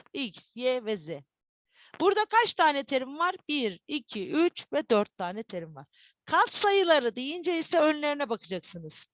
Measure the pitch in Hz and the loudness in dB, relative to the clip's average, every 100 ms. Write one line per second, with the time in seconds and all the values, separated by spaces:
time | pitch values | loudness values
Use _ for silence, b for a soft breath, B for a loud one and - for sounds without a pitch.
0 | - 277 240 - - 226 254 254 214 208 | -12 -8 -8 -10 -18 -4 -2 -2 -4 -6
1 | 151 147 - _ _ _ _ b b - | -6 -12 -14 _ _ _ _ b b 0
2 | 339 403 440 453 453 - 320 277 220 262 | 2 2 2 2 2 4 2 2 -2 -4
3 | 262 294 349 370 - 294 226 175 - 294 | -4 -2 -4 -4 -6 -2 -2 -6 -8 -8
4 | - 220 185 302 349 - - 285 - 214 | -8 -8 -4 0 0 -2 -4 -4 2 2
5 | 208 - 180 202 - 180 160 143 139 b | 2 -4 -8 -8 -10 -10 -10 -14 -20 b
6 | b _ - 330 427 - 415 392 339 302 | b _ 0 2 2 2 2 4 6 4
7 | 240 240 269 349 320 330 320 349 302 302 | 4 -2 -6 -6 -2 -2 0 4 4 2
8 | 294 294 262 226 160 185 - 170 160 - | -2 -2 -4 -6 -6 -10 -10 -14 -14 -16
9 | - | -6